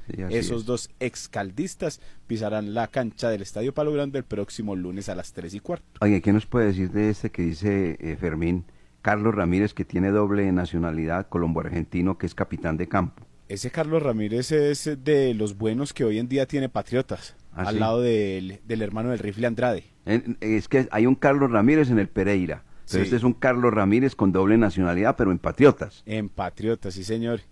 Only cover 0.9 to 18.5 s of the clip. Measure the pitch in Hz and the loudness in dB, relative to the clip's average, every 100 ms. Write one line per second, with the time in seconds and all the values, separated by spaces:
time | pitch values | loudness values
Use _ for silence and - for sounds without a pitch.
0.9 | - 123 - - 110 98 107 185 - 165 | -6 -6 -6 -10 -8 -6 -6 -8 -6 -8
1.9 | - - - - 110 104 107 104 113 110 | -8 -14 -16 -8 -6 -2 -4 -4 -4 -2
2.9 | 135 113 - 117 104 98 104 127 143 151 | -4 -4 -4 -2 -2 -6 -6 -4 -2 -2
3.9 | 147 143 139 - 104 101 - 104 92 90 | -2 -2 -6 -6 -6 -6 -6 -6 -6 -6
4.9 | 95 98 92 - - 85 101 - 170 - | -8 -8 -8 -10 -12 -12 -10 -8 -10 -10
5.9 | - 104 98 104 104 - 123 104 95 92 | 0 2 4 4 2 2 2 2 2 -2
6.9 | 101 107 104 110 - 85 78 104 98 87 | 0 0 0 -6 -2 -4 -2 0 0 0
7.9 | - 80 71 87 78 85 90 - - _ | -4 -8 -4 -4 -2 0 0 -4 -16 _
8.9 | _ 101 104 110 104 85 92 107 - 92 | _ -2 2 2 2 2 2 0 -2 -4
9.9 | 90 98 104 101 101 98 92 85 85 85 | 0 2 2 2 2 2 2 0 -2 -2
10.9 | 80 80 90 101 87 82 82 80 87 80 | -2 -2 -4 -2 -2 0 0 -2 -4 -4
11.9 | 87 92 90 87 - 98 - 82 80 87 | 0 0 0 -6 -6 -6 -4 -4 -4 -2
12.9 | 98 90 - - - - 98 123 165 151 | -2 -2 -6 -20 -20 -12 -10 -6 -4 -2
13.9 | 160 143 110 104 117 127 156 147 143 156 | 0 0 -2 -2 -2 0 2 2 0 -4
14.9 | 139 139 143 131 110 107 101 110 120 143 | -4 2 4 4 2 -2 -2 -2 -2 -4
15.9 | - 117 107 123 135 131 143 131 110 - | -2 0 0 -2 -2 0 -2 -2 -4 -2
16.9 | 120 - 101 - - - 87 92 107 110 | -2 -2 -8 -10 -20 -14 -6 -2 0 0
17.9 | 117 123 110 101 95 92 | 2 2 2 0 -2 -8